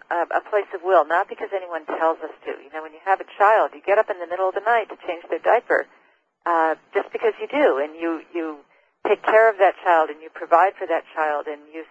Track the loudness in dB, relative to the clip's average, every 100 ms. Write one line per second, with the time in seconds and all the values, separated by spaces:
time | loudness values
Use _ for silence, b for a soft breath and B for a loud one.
0 | -6 -4 -2 -4 -2 -4 -4 -8 2 2
1 | 4 0 -2 -8 -8 -8 -8 -12 -10 -2
2 | -2 -2 -8 -14 -14 -14 -14 -14 -14 -12
3 | -4 -4 -4 2 4 4 2 -4 0 0
4 | 0 -4 -8 -4 -2 -2 0 -2 -2 -10
5 | -10 -10 -8 -6 0 0 2 -2 -2 b
6 | b b b _ -2 0 0 -2 _ -8
7 | -6 -4 -4 -4 -6 0 2 2 -4 -6
8 | -6 -6 -8 -8 -8 -10 _ _ _ _
9 | -2 -2 2 4 4 4 2 2 2 2
10 | 2 -4 -16 -16 0 4 4 0 -4 -4
11 | -4 -4 -2 -2 -6 -12 -14 -18 -18